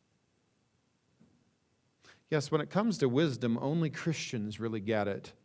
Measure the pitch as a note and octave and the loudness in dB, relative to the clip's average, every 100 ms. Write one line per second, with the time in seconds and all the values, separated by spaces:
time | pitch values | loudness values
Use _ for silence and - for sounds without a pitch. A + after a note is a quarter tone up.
0 | _ _ _ _ _ _ _ _ _ _ | _ _ _ _ _ _ _ _ _ _
1 | _ _ - _ _ _ _ _ _ _ | _ _ -20 _ _ _ _ _ _ _
2 | - - - D#3 C#3 D#3 D3 F3+ A3+ F3+ | -20 -18 -2 0 2 0 0 0 2 2
3 | C3+ B2 E3 A#2 A#2 A#2 C#3 E3 D#3+ - | 2 4 2 2 0 0 0 0 0 -2
4 | - D#3 - A#2+ G#2 G#2 A2+ A2 G2+ A2 | -4 -4 -4 -4 -4 -4 -4 -2 0 2
5 | G2+ F#2+ - - | 2 -2 -8 -20